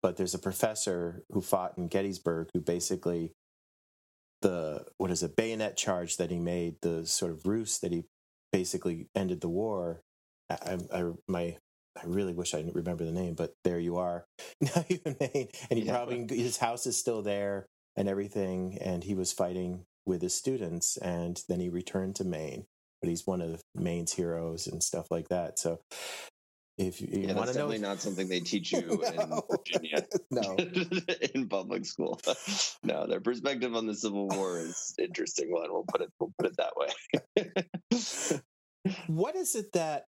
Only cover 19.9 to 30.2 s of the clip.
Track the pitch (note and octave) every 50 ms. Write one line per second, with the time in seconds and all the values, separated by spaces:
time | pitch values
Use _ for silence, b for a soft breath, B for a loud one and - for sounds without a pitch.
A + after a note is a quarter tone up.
19.9 | _ _ _ G2+ F#2 E2+ F2 F2+ - - - - G2+ - G#2 E2+ E2 E2+ - -
20.9 | - - - F2+ F2 E2+ E2+ F2 F2 - - - F2+ F2 F2+ F2+ F2 F2+ F2+ -
21.9 | - F#2+ F#2+ F#2+ F#2+ - G2 F#2 F2 D#2 D#2 D2 B1+ B1+ - _ _ _ _ _
22.9 | _ _ - F2 E2+ E2 - - F#2 F2+ E2+ E2 E2 E2 - _ _ - F2+ F2
23.9 | E2+ F2 E2+ E2 - - F2 E2+ E2 E2 E2 E2 E2 E2 - - - E2+ - -
24.9 | - E2+ - - E2+ E2 E2 - F2+ F2+ E2+ D#2 - - - E2+ E2 E2 _ _
25.9 | B B B B B B B B _ _ _ _ _ _ _ _ _ - G2 F#2
26.9 | F2+ - G#2 - - G2 F#2+ F#2+ F#2+ G#2 A2 B2 B2+ - D3 - A2+ G#2+ G#2 G2
27.9 | G2 F#2+ - G#2+ F#2+ F2+ F#2+ F#2 F#2 F2+ E2+ E2+ - G2+ - - - C4+ E3+ E4
28.9 | A#3 F#3+ - A#3 - - G#3+ B3 A#3 A3+ - - - F#3 - - E3+ D#3+ D#3+ D#3+
29.9 | D3+ D3+ - - - F3+